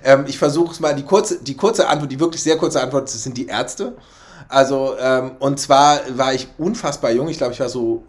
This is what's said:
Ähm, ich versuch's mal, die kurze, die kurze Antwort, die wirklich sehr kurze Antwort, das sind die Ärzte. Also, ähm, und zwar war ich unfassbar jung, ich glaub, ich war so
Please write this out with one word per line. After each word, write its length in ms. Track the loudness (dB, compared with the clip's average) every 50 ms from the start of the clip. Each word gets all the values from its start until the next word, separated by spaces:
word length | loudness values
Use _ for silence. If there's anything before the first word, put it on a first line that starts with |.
| 8
Ähm, 200 | 6 6 6 6
ich 140 | -4 -4 0
versuch's 400 | 0 0 2 2 0 0 -2 -4
mal, 160 | -2 -2 -2
die 80 | -2 -2
kurze, 400 | 2 2 2 2 2 -4 -6 -6
die 120 | -10 -6
kurze 320 | 0 0 0 2 2 2 2
Antwort, 240 | 2 -2 -2 -6
die 80 | -2 0
wirklich 220 | -2 -2 -2 -2
sehr 160 | 0 0 0 2
kurze 240 | 0 0 0 0
Antwort, 220 | -2 0 -2 -2 -4
das 180 | -4 -10 -10
sind 160 | -10 -10 -8 -8
die 80 | -8
Ärzte. 500 | -6 -4 -4 -4 -6 -6 -8 -8 -8 -8 -12 -20 -20 -20 -20 -20 -20 -20 -20 -16 0
Also, 460 | 2 4 4 4 2 -2 -2 -2 -4 -2
ähm, 340 | 0 2 2 2 0 -4 -8 -2
und 220 | -2 -2 -2 -2
zwar 400 | 2 4 6 6 8 6 4 2 0 -6 -2
war 180 | -2 0 0 0
ich 140 | -4 -6 -10 -10 -4
unfassbar 540 | -4 -4 -4 -2 -4 -6 -6 -2 -2 0
jung, 160 | 0 0 0 -2
ich 100 | -4 -4
glaub, 140 | -4 -4
ich 80 | -2 -4
war 100 | -6 -4
so 340 | -4 -4 -2 -2 -2 -4 -6